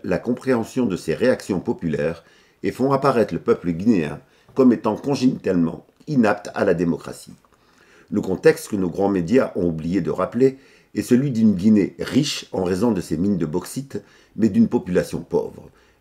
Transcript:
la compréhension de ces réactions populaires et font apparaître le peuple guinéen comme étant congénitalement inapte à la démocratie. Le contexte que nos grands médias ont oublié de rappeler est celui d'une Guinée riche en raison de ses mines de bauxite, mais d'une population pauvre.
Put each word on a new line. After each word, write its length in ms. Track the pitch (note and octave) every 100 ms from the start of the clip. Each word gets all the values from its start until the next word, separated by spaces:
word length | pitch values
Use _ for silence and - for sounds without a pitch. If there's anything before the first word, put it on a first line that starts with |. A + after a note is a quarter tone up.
la 160 | G2+ F2+
compréhension 640 | A2+ B2 C3 A#2+ G#2 C3 A2+
de 100 | F2
ces 200 | - D2+
réactions 440 | B2 A#2+ - F2+
populaires 640 | - F2+ E2+ D2 D2+ E2 _ _ _ _
et 100 | G2
font 200 | F#2+ C3
apparaître 420 | C3+ C#3 A#2+ G#2
le 60 | E2
peuple 320 | - A#2 F2
guinéen 480 | E2 G#2+ G2 D2 D2 - _ _
comme 200 | - B2+
étant 220 | A2 A#2 G2+
congénitalement 920 | C3+ C3 B2+ - G2+ F2+ E2 F2 - _ -
inapte 460 | C#3 G#2+ G#2 -
à 120 | - G2+
la 100 | F2
démocratie. 580 | F2 D2 - - - - _ _ _ _ _ _ _
Le 100 | G#2
contexte 460 | F#2 F2 D#3+ - -
que 80 | G#2
nos 160 | F2+
grands 180 | D#2 G2
médias 440 | F#2+ E2 A2+ - -
ont 100 | F2
oublié 320 | D#2+ E2 F#2+
de 100 | D#2
rappeler 480 | D2+ F2+ A#2 C3+ C3+ _ _ _ G#2+
est 60 |
celui 300 | G#2 B2 C#3+
d'une 240 | A2+ A2 F2+
Guinée 400 | G#2+ G#2+ F2 -
riche 480 | - B2+ C#3+ - -
en 120 | -
raison 280 | F2+ F#2 A#2+
de 100 | F#2+
ses 160 | D#2+ D#2
mines 220 | G2 F#2
de 80 | D#2+
bauxite, 560 | F2 - - C#3 - - _ _ -
mais 140 | A2
d'une 180 | G#2 G#2+
population 540 | A#2+ - F2+ - D2
pauvre. 500 | - E2 - - - _ _ _